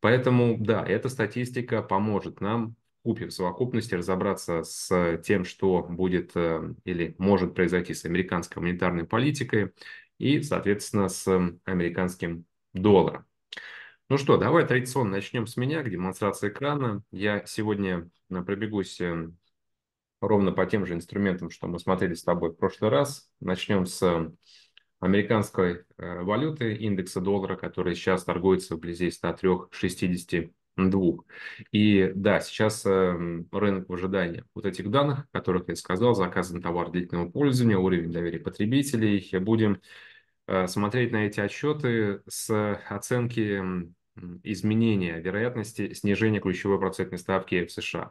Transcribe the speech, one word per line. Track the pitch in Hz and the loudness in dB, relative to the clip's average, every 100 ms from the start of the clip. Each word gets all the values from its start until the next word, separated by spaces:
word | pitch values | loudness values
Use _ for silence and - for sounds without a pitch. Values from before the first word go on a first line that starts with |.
Поэтому, | 107 123 123 123 120 113 | 4 4 4 4 4 2
да, | 110 107 - | 2 0 2
эта | 104 127 | 0 0
статистика | 131 107 - 123 123 123 113 | -2 -2 -2 -6 -6 -2 -4
поможет | 107 98 107 101 85 - | 0 0 2 0 -4 -6
нам | 98 117 113 113 _ _ | -4 -2 -4 -10 _ _
вкупе | - 113 - | -4 -4 -4
в | |
совокупности | - 90 87 127 120 104 | -4 -4 -2 -2 -2 -2
разобраться | 90 87 92 101 92 - 85 | -4 0 0 0 -2 -2 -4
с | 78 - - 90 87 82 | -4 -10 0 2 2 0
тем, | - 101 | 0 0
что | 90 - 98 92 | 0 -2 2 2
будет, | 85 87 92 90 87 - | 0 -2 0 0 -2 -2
э, | 85 82 80 82 | 0 -2 -4 -10
или | - 87 82 82 | -6 -4 -4 0
может | 95 98 87 | 4 4 4
произойти | - 87 90 85 | 2 2 2 -2
с | 80 82 | -6 -2
американской | 87 90 90 82 - | -2 0 -2 -4 -6
монетарной | 85 90 92 87 | -4 0 0 0
политикой | 82 113 139 151 127 110 98 _ - - - _ | -2 0 0 -2 0 0 0 _ -20 -20 -20 _
и, | 117 143 | 0 0
соответственно, | 143 90 95 101 - 107 95 | 0 -2 0 0 0 0 0
с, | 90 - | -2 2
э, | 92 90 82 | 2 2 -2
американским | - 92 85 87 92 90 87 85 - _ _ | -4 0 0 0 -4 -4 -6 -8 -12 _ _
долларом. | 95 101 98 78 73 - _ _ - - - - _ _ | 0 6 8 6 0 -14 _ _ -18 -16 -18 -20 _ _
Ну | 139 | 0
что, | 139 110 | 4 4
давай | 98 165 147 | 6 4 4
традиционно | 127 127 139 113 | 2 0 -2 0
начнём | 98 101 123 110 | -2 -4 -6 -6
с | - | -4
меня, | 123 160 | -2 -2
к | 131 | -4
демонстрации | 87 92 92 104 95 104 | -4 -4 0 -2 0 -4
экрана. | - 143 147 127 101 - | -4 -4 -2 -2 -4 -8
Я | 95 104 104 - | -4 -2 -2 -4
сегодня, | - 107 104 98 87 85 _ _ | -4 -2 0 0 -2 -6 _ _
э, | 92 | -6
пробегусь, | 90 98 110 104 92 - | -4 -4 -2 -2 -4 -4
э, | 87 85 82 87 _ _ _ _ _ _ _ _ | -4 -4 -6 -12 _ _ _ _ _ _ _ _
ровно | 101 104 98 | 2 4 4
по | 92 92 | 4 2
тем | 110 90 | 2 0
же | |
инструментам, | 85 - 101 101 90 87 | -4 -4 0 0 0 -4
что | - 92 | -8 -8
мы | 85 | -6
смотрели | - 92 92 | 0 0 2
с | 85 | -2
тобой | - 87 85 | 0 0 0
в | 82 | 0
прошлый | 98 - 107 | -2 0 2
раз. | 135 139 139 _ _ | 2 2 -4 _ _
Начнём | 95 92 - 101 90 | -4 -4 0 0 0
с, | - | 0
э, | 92 85 82 82 _ - _ _ _ _ | 2 2 -2 -8 _ -20 _ _ _ _
американской, | 90 101 98 113 101 - 92 87 - _ | 2 2 4 2 2 0 0 0 -10 _
э, | 87 87 | -12 -6
валюты, | 90 107 156 147 117 107 | -2 0 0 -2 -4 -2
индекса | 110 98 90 - | -2 -2 -2 -4
доллара, | 90 101 95 92 | 0 0 0 -4
который | 90 - 90 85 | -6 -4 -2 -2
сейчас | - 92 | 0 0
торгуется | 92 87 95 92 - 85 | 0 0 4 2 0 -8
вблизи | 87 85 92 | -8 -4 -4
ста | - 87 | -2 -6
трёх | 82 95 90 - | 0 2 0 -2
шестидесяти | - 95 - 92 87 - 87 - _ _ - | -4 -4 -2 -2 -2 -2 -4 -4 _ _ 0
двух. | 92 95 90 82 - - - - - | 2 4 2 0 -8 -18 -16 -16 -2
И | 104 107 101 92 | 4 6 6 4
да, | 95 101 90 | 2 2 2
сейчас, | - - 110 104 104 | 0 0 0 2 2
э, | 95 92 87 85 85 85 | 4 4 2 -4 -6 -6
рынок | 98 101 95 92 | 0 0 0 -4
в | |
ожидании | 90 92 95 87 82 - | -4 -2 0 0 -4 -12
вот | - 101 | -8 -6
этих | 87 98 | -4 0
данных, | 123 143 135 - | 2 2 0 -4
о | - | -6
которых | - 90 - | 0 -2 0
я | - | -8
сказал, | - 92 120 | -4 2 4
заказы | 110 90 95 90 87 | 4 2 0 -4 -4
на | |
товар | 85 87 82 | -4 -4 -2
длительного | 87 90 87 85 | -4 -2 -4 -4
пользования, | - 147 127 120 101 | 0 2 4 4 4
уровень | 92 90 82 | 4 2 0
доверия | 85 85 82 | -4 -4 -4
потребителей. | - - 104 131 139 117 110 101 92 92 | -8 -2 2 2 2 0 2 2 0 -4
Будем, | 92 110 110 98 _ - - - _ _ - | 2 4 4 2 _ -20 -20 -20 _ _ -2
э, | 95 92 | 0 0
смотреть | 101 104 120 120 | 0 0 0 0
на | 117 104 | 0 0
эти | 104 | 0
отчёты | 101 - 147 151 135 117 107 98 - | -4 -2 -2 0 0 0 0 -2 -8
с | - - 107 104 101 - | -12 -4 -2 0 -4 -6
оценки, | 101 - 123 120 120 107 101 | -10 -2 -2 0 -2 -2 -2
м, | 92 90 85 - _ - 90 87 | -2 -4 -6 -14 _ -18 -16 -14
изменения | - 95 104 110 117 104 90 82 | -8 -4 0 2 4 2 0 -4
вероятности | 85 98 120 123 101 - 101 | -4 -2 -2 -4 -8 -6 -8
снижения | - 101 98 110 104 | -4 0 2 2 2
ключевой | 95 90 98 98 | 0 -2 0 2
процентной | 95 92 92 90 | 0 -2 -6 -6
ставки | - 95 92 90 85 | -2 -2 0 -2 -2
в | |
С | - | -6
Ш | - 85 | -6 -6
А. | - | -8